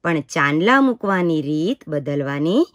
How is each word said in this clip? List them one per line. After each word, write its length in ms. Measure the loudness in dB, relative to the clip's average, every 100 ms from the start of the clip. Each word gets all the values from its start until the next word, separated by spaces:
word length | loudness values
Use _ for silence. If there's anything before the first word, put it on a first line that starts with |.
પણ 160 | -2 -2
ચાંદલા 600 | -2 -2 0 2 4 4
મૂકવાની 640 | 2 0 -2 0 0 0
રીત 460 | -2 -2 -2 -4 -6
બદલવાની 760 | -6 -4 -4 -4 -2 0 0 0